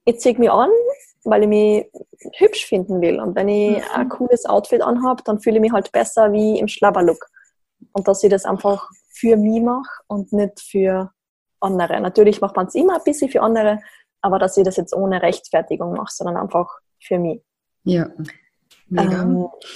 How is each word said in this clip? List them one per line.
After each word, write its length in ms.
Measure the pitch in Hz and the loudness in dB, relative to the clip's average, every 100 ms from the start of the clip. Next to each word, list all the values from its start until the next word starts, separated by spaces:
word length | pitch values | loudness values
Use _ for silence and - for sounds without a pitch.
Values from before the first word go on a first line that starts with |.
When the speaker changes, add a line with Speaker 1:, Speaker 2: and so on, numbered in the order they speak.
Speaker 1:
ich 140 | - 233 | -2 0
zieh 140 | - | 2
mich 160 | 240 226 | 2 4
an, 200 | 196 285 466 480 554 _ _ | 4 4 2 2 -4 _ _
weil 180 | 226 214 | 0 2
ich 40 | 208 | 4
mich 380 | 208 214 208 - - - _ - - | 4 4 2 -2 -12 -20 _ -16 2
hübsch 280 | 403 - - | 2 2 -4
finden 340 | 190 185 185 | -4 -2 -2
will. 180 | 175 - | 0 0
Und 160 | - | -4
wenn 140 | 190 202 | -2 0
ich 300 | 208 208 208 | 0 0 0
Speaker 2:
Mhm. 60 | - | -2
Speaker 1:
ein 140 | - 262 | -4 -4
cooles 340 | - 247 240 | -4 0 0
Outfit 380 | - 208 214 233 | 0 -2 0 0
anhab, 420 | - 240 254 247 | 0 0 0 -2
dann 160 | - 208 | -2 -4
fühle 160 | 233 220 | 0 2
ich 60 | |
mich 100 | 220 | 2
halt 180 | 214 190 | 0 -2
besser 380 | 240 226 - 214 | -2 -2 2 2
wie 260 | 208 214 214 | 2 0 0
im 100 | 208 | -2
Schlabberlook. 580 | - 202 190 175 160 - _ _ _ _ _ - | 0 2 4 2 0 -4 _ _ _ _ _ -10
Und 140 | 196 190 | -4 0
dass 160 | 196 | 2
ich 80 | 208 | 4
das 140 | 196 | 2
einfach 440 | 190 196 202 196 - - _ | 0 -2 0 -2 -4 -20 _
für 260 | - 226 214 | -4 2 2
mich 260 | 208 226 | 2 2
mach 260 | 233 254 269 - - | 0 -2 -8 -16 -10
und 260 | 208 190 | -10 -4
nicht 280 | 208 202 - | -2 -2 -4
für 500 | - 196 190 185 190 _ _ _ _ _ | -6 0 0 0 -4 _ _ _ _ _
andere. 380 | 196 185 170 175 | -4 -2 -2 -2
Natürlich 420 | 190 220 208 208 | 0 4 6 4
macht 140 | 202 196 | -2 -4
man's 180 | 185 | -4
immer 220 | - 359 339 | 0 0 0
ein 80 | |
bisschen 260 | 302 294 269 | -2 -2 0
für 100 | - | 0
andere, 400 | 220 226 214 214 - - _ _ | 2 2 0 -2 -6 -20 _ _
aber 180 | 202 190 | -2 0
dass 180 | 190 196 | -2 -2
ich 60 | |
das 120 | 190 185 | -6 -4
jetzt 160 | 175 | -6
ohne 280 | - 196 185 | -4 -2 -2
Rechtfertigung 720 | 175 180 - 165 - 160 170 | -2 -4 -4 -4 -2 -6 -6
mache, 180 | 175 185 | -8 -10
sondern 240 | - 185 175 | -10 -8 -6
einfach 320 | 196 165 175 - _ _ | -4 -2 -4 -8 _ _
für 180 | - 180 | -6 -4
mich. 220 | 170 156 _ _ _ _ | -4 -6 _ _ _ _
Speaker 2:
Ja, 240 | 185 175 151 - 156 - _ _ _ _ - | -2 -2 -2 -8 -14 -16 _ _ _ _ -6
mega. 340 | 180 185 185 | -2 0 0
Speaker 1:
Ähm, 260 | 180 180 180 - - | 0 -2 -4 -10 -20